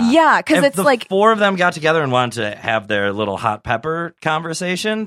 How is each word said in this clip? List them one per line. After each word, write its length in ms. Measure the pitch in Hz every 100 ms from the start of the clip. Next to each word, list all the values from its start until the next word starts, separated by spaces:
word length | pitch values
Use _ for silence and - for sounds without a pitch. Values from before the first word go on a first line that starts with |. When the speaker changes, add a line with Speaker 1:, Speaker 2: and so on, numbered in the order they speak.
Speaker 1:
right? 80 | 233
Speaker 2:
Yeah, 280 | 311 311 247
'cause 140 | 214 294
Speaker 3:
If 60 | 277
Speaker 2:
it's 100 | 277
Speaker 3:
the 80 |
Speaker 2:
like 240 | 285 247 -
Speaker 3:
four 240 | 190 214
of 80 | 214
them 160 | 202 190
got 180 | 180
together 300 | 170 156 165
and 80 | 139
wanted 300 | 127 123 117 104
to 40 | 104
have 300 | 113 113 101
their 240 | 104 101
little 260 | 98 104 95
hot 260 | 117 107
pepper 500 | - 113 156 165 170 -
conversation, 760 | 160 160 165 156 180 180 214 214